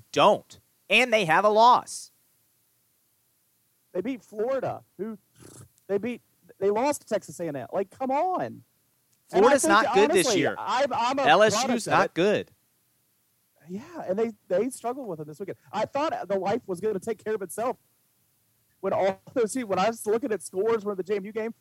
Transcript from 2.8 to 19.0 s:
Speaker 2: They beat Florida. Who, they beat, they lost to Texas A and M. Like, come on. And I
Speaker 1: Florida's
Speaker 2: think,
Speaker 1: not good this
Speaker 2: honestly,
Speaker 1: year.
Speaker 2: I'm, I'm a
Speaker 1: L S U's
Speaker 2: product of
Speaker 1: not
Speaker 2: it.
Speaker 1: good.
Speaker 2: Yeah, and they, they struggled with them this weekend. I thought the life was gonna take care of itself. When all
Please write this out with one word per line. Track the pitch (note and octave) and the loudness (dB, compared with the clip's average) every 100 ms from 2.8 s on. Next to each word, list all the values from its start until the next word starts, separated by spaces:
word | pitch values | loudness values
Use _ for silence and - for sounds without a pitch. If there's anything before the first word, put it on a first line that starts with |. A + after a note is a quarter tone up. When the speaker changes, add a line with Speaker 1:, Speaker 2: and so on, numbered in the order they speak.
| _ _ _ _ _ _ _ _ _ _ _ | _ _ _ _ _ _ _ _ _ _ _
Speaker 2:
They | F3+ | -8
beat | G3+ B3 | -6 -8
Florida. | _ G#3 A#3 C4+ E3 A2 - - | _ -6 -4 -4 -4 -8 -14 -12
Who, | G#3+ G#3+ _ _ - - C3 _ - | -12 -12 _ _ -20 -20 -20 _ -4
they | G3 | -4
beat, | A#3 A#3 _ _ - - | -4 -8 _ _ -20 -2
they | G3 | 0
lost | G#3 C#4 C#4+ | 2 0 -2
to | - | -4
Texas | G3+ - D#3 | -6 -6 -10
A | E3+ | -8
and | C#3 | -8
M. | A2+ | -6
Like, | F3+ G3+ | -6 -6
come | - C4 | -6 -4
on. | C#4 F4+ F4+ | -2 -2 -2
And | A#2+ A#2 - _ _ _ _ _ _ | -6 -10 -20 _ _ _ _ _ _
I | - | 4
Speaker 1:
Florida's | B3 C#4+ | 6 6
Speaker 2:
think, | - | 4
Speaker 1:
not | G3+ - | 4 4
good | G3 A3+ | 4 4
this | F#4 C#4+ | 4 2
Speaker 2:
honestly, | F#3+ | 2
Speaker 1:
year. | B2+ F#2+ | 0 -2
Speaker 2:
I'm, | A2 A#3+ C#4 | -4 -2 0
I'm | A3+ A#3+ C#4 | 0 -2 2
a | |
Speaker 1:
L | C4 E3+ | 4 6
S | G#3+ | 6
U's | G#3 | 4
Speaker 2:
product | B3+ A#3+ D3+ | 0 -2 0
of | |
Speaker 1:
not | D#3 G3 | 0 2
Speaker 2:
it. | |
Speaker 1:
good. | - G3+ D#3+ C#3 _ _ _ _ _ _ _ _ _ _ _ E3+ | 0 2 0 -4 _ _ _ _ _ _ _ _ _ _ _ -14
Speaker 2:
Yeah, | F#3+ D#4 E4 A#2 | -14 -12 -10 -4
and | G3 | -2
they, | A3+ G#3 - | -2 -4 -4
they | F#3 B3 | -2 -2
struggled | - A#3 C4 A#3+ | -4 -8 -8 -8
with | D#3 | -10
them | D3+ | -12
this | D#3 | -12
weekend. | G3 - _ | -12 -14 _
I | G3+ A3 | -6 -4
thought | C#4 D#4 A3+ F3+ | -4 -4 -4 -4
the | G3 | -4
life | F#3 A#3 - | -2 -4 -6
was | E3+ | -6
gonna | G#3+ G3 | -4 -4
take | A3+ A3+ | -6 -8
care | - | -6
of | G#3+ | -6
itself. | F#3+ - B3 G#3 _ _ _ _ _ _ _ _ _ _ | -6 -6 -6 -6 _ _ _ _ _ _ _ _ _ _
When | F#3+ | -2
all | - | 0